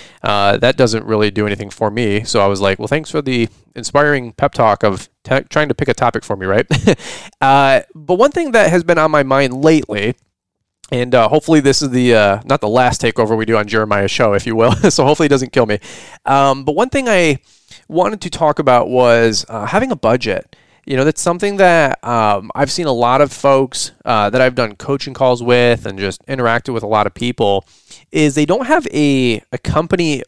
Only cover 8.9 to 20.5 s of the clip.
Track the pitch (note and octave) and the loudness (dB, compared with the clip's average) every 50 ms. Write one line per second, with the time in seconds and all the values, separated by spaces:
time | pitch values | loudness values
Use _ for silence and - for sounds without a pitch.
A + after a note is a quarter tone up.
8.9 | E3+ D#3+ D#3 D#3 D#3 D3 C3+ C3 C3+ C#3 C#3 B2 B2 C3 C#3+ D#3+ D#3+ D3+ - - | 2 2 2 2 2 2 2 2 2 0 0 0 -2 0 2 2 2 2 0 -2
9.9 | G#2+ G#2 G2+ A2+ C3 - _ _ _ _ _ _ _ _ _ _ _ _ - - | -4 -4 -4 -4 -4 -6 _ _ _ _ _ _ _ _ _ _ _ _ -12 -8
10.9 | C#3 B2 B2 B2 B2 B2 A2+ - - D#3 - - E3 D3+ C3 C#3 C3 - D3 C3+ | -6 -4 -2 2 2 4 4 4 2 0 2 2 2 2 4 2 2 0 0 -2
11.9 | B2 B2+ B2 B2 A#2 A2 G#2 G2+ G2 G#2+ - A#2+ C#3 - - G#2 A2 B2+ B2 B2 | 0 0 2 4 4 4 4 4 2 0 -2 -2 -4 -2 -2 0 0 2 2 0
12.9 | B2 - - A#2 - - A2+ G#2+ A2+ A2 A2 G#2+ A2+ G#2+ G#2 G#2 A2+ A2 G#2+ G#2+ | 0 -2 -2 -2 -2 -2 -2 0 -2 -2 0 0 0 0 0 -2 -2 -2 -2 0
13.9 | G#2 G2+ G2 G2 - - B2+ G#2+ G2+ G2+ - A#2 A2+ A2+ A2+ A#2 G#2 - - F#3 | 0 0 0 0 0 0 0 2 0 0 -2 -2 0 2 2 2 2 2 2 0
14.9 | - - C3+ C#3 D3+ - E3 C#3+ C#3+ C3 B2+ B2 - C3+ A#2 G#2 G#2 G2+ - - | 2 2 2 2 2 2 2 2 2 0 -2 -2 0 0 0 0 0 -4 -6 -10
15.9 | - - - - - - - - C3+ C#3 C#3 C#3 C3+ C#3 C3+ D3 D3 F3 A#3+ B3+ | -20 -20 -20 -20 -20 -10 -4 0 2 2 2 2 0 -2 -4 -4 -2 -2 -2 -2
16.9 | - C#4 C4 A#3+ G#3+ F3+ E3+ D#3+ C3+ C3 _ _ _ _ _ _ - - _ - | -2 -4 -2 0 0 2 2 0 0 -2 _ _ _ _ _ _ -20 -20 _ -6
17.9 | D#3+ F3 F3+ G#3 A3 G3+ - F3+ - - E3 D3+ D3 - D3+ C3+ B2+ A#2+ - - | -2 -2 -2 -2 -2 -6 -8 -10 -6 -2 0 0 0 0 2 2 4 4 2 2
18.9 | B2 B2+ B2+ A#2+ A#2 A#2 A#2 A2+ G#2+ G2+ - - A2+ G#2+ G#2+ A#2 - G#3 B3+ C4 | 2 2 4 4 4 4 4 2 0 -2 -6 -8 -10 -10 -6 -4 -2 -2 -2 -2
19.9 | A3+ C#3+ - A2 A#2+ B2+ - A2 F#2+ F2 - _ | -4 -2 0 0 0 0 -2 -4 -6 -6 -8 _